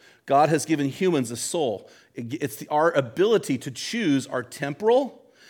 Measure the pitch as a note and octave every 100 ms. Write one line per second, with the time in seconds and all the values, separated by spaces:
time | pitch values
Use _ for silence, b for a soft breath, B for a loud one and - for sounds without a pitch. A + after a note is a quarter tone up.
0 | b b - C#3 D3+ D#3 - D#3 C#3 C3+
1 | F#3 D#3 A#2+ A#2 - F3 C#3 G2 - b
2 | b - A#2 C#3+ C#3 - - D3+ E3 E3
3 | B2 A#2 G3+ G#3+ D3 C3 C#3+ A#2+ - A#3
4 | G3 C#3 B2 C3 A#2+ - C#3+ D3 G#3+ B3
5 | C4+ - _ b b